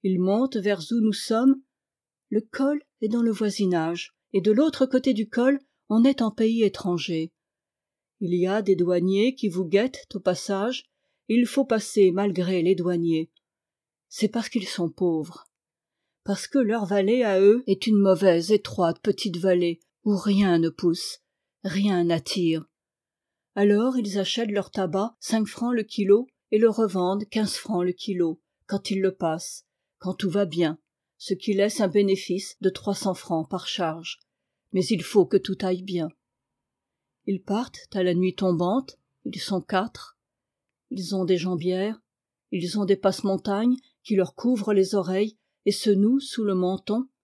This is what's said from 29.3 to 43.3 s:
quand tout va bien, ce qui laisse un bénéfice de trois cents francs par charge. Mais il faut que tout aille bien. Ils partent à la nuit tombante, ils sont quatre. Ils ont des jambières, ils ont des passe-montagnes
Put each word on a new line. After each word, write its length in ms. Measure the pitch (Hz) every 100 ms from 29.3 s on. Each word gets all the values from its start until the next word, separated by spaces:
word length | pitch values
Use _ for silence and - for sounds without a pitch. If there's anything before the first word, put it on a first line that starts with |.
| 160 - - _ _ _ _
quand 160 | 180
tout 160 | 185 196
va 160 | 190 190
bien, 320 | 170 160 160 _ _ _ _
ce 160 | -
qui 200 | 190 -
laisse 280 | 190 208 214
un 60 | 196
bénéfice 680 | 202 196 190 - 185 - -
de 80 | 190
trois 260 | 190 208 196
cents 200 | 196 175
francs 340 | - 165 160
par 180 | - -
charge. 520 | - 170 165 165 - _ _ _ _ _
Mais 140 | 190 180
il 180 | 208
faut 220 | - 208 175
que 120 | 196
tout 200 | - 190
aille 220 | 190 185
bien. 260 | 190 180 160 _ _ _ _ _ _ _ _ _ _ _ -
Ils 160 | 190
partent 460 | - 202 262 - -
à 100 | 196
la 100 | 180
nuit 220 | 175 185 180
tombante, 640 | 190 170 175 240 - - _ _ 220
ils 140 | 180
sont 220 | - 190
quatre. 560 | - 190 220 - - _ _ _ _ _ _ _ _
Ils 240 | 196 175 190
ont 100 | 185
des 120 | 180
jambières, 640 | 185 175 175 185 202 220 _ _ _ _ _
ils 280 | 180 170 208
ont 60 | 196
des 100 | 190
passe-montagnes 840 | 196 185 202